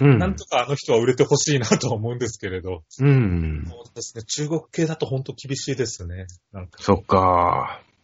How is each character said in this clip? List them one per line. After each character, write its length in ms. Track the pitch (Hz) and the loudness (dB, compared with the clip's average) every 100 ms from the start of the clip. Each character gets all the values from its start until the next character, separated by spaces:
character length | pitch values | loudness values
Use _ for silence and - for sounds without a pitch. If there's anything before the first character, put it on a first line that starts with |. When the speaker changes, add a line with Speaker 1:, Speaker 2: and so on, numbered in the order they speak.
Speaker 1:
う 60 | 139 | 6
ん。 120 | 123 | 6
Speaker 2:
な 80 | 185 | 4
ん 100 | 190 | -4
と 100 | - | -2
か 180 | 143 | -2
あ 20 | 123 | -2
の 80 | |
人 200 | 143 - | -4 0
は 40 | 117 | 2
売 100 | 120 | 2
れ 80 | 123 | 2
て 60 | |
ほ 140 | 139 143 | 2 2
し 180 | - | 2
い 40 | 143 | -2
な 80 | 113 | 0
と 240 | 214 117 | 0 0
思 220 | 110 113 | -4 -6
う 20 | |
ん 40 | 123 | -6
で 100 | 120 | -8
す 100 | - | -8
け 100 | 101 | -8
れ 140 | 92 | -8
ど。 200 | 87 90 - - | -8 -10 -12 0
Speaker 1:
う 60 | |
ん。 600 | 139 135 110 87 80 76 78 | 4 4 4 0 -2 -4 -8
Speaker 2:
そ 140 | 85 | -14
う 120 | - | -16
で 60 | - | -16
す 160 | - 113 | -14 -14
ね。 80 | |
中 240 | 110 - 147 | -10 -8 -4
国 140 | 160 - | -6 -6
系 140 | - 160 | -4 -2
だ 100 | 160 | -2
と 80 | |
本 180 | 135 131 | -4 -4
当 120 | 135 | -6
厳 200 | - 127 | -12 -8
し 180 | 135 - | -8 -6
い 40 | 127 | -4
で 80 | |
す 220 | 113 - 85 | -4 -6 -12
ね。 200 | 90 92 90 _ | -12 -14 -18 _
な 100 | 98 | -16
ん 40 | 90 | -16
か。 160 | - | -8
Speaker 1:
そ 120 | - | 0
っ 80 | 95 | 0
か。 760 | - 98 92 90 87 - - - _ _ | 4 4 4 4 2 0 -4 -10 _ _